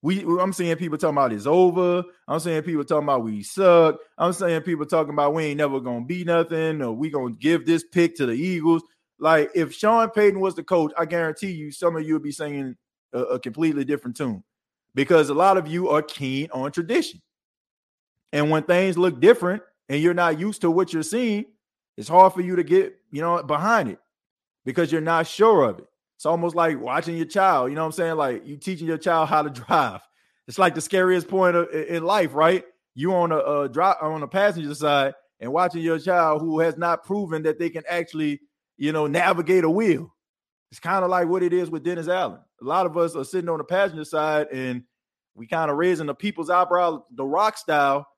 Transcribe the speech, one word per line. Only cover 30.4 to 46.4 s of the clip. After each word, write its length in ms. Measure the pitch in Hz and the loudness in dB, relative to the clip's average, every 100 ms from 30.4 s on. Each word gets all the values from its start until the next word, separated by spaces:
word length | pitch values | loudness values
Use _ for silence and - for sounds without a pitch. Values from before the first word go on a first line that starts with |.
| - | -18
It's 100 | 123 | 0
like 160 | 185 | 0
the 60 | 160 | 0
scariest 480 | - 190 185 185 180 | -2 0 2 2 0
point 300 | 190 185 175 | 2 2 2
of, 120 | 170 | 0
in, 240 | 156 156 170 | -4 -6 -6
in 60 | 165 | 0
life, 280 | 208 165 | 0 0
right? 300 | 135 160 180 - _ _ - | 2 4 2 -4 _ _ -6
You 180 | 156 | -2
on 200 | 185 170 | 0 0
a, 60 | 156 | 0
a 280 | 135 147 143 | 0 -2 -2
dri-, 160 | 123 185 185 | 0 0 0
on 220 | 156 156 | -2 -6
a 40 | 143 | -4
passenger 440 | 190 208 170 151 | 0 0 0 -8
side 420 | 143 151 143 139 135 _ _ | -4 0 2 0 -4 _ _
and 100 | 117 | -6
watching 300 | 147 180 170 | 0 0 -2
your 180 | 165 160 | -2 -2
child 420 | 151 180 160 151 | 0 2 2 0
who 200 | 165 156 | -2 0
has 160 | 165 147 | 0 0
not 260 | 175 160 | -2 -2
proven 400 | - 202 190 160 | -4 -6 -4 -4
that 160 | 160 151 | -2 -2
they 100 | 170 | -4
can 140 | 160 156 | -6 -6
actually, 500 | 175 170 156 151 143 _ _ _ _ | -6 -4 -4 -4 -4 _ _ _ _
you 160 | 143 | -4
know, 120 | 156 151 | 0 0
navigate 600 | 156 175 175 165 185 160 | 2 2 2 2 4 4
a 40 | |
wheel. 460 | 175 226 147 - _ _ _ _ _ _ | 2 2 0 -2 _ _ _ _ _ _
It's 80 | - | -14
kinda 280 | 165 190 180 | -4 0 2
like 200 | 180 175 | 0 2
what 160 | 185 | 0
it 80 | 180 | 0
is 180 | 180 170 | 0 -2
with 140 | 160 | -6
Dennis 240 | 147 175 160 | -6 -6 -2
Allen. 320 | 180 151 90 _ _ | -2 -2 -8 _ _
A 20 | |
lot 220 | 120 170 180 | -4 0 0
of 100 | 160 | 0
us 220 | 170 165 | -2 -2
are 80 | 135 | -6
sitting 240 | 185 175 | -6 -4
on 80 | 160 | -6
the 80 | 151 | -2
passenger 400 | 185 196 156 147 | 0 0 -2 -6
side 420 | 156 156 151 147 | -2 0 0 -2
and 340 | 131 131 123 123 _ _ _ _ - | -6 -6 -8 -12 _ _ _ _ -20
we 100 | 117 | -8
kinda 280 | 170 160 | -4 -2
raising 340 | 143 175 175 151 | 0 0 -2 -4
the 80 | 143 | -6
people's 340 | 208 202 | -6 -6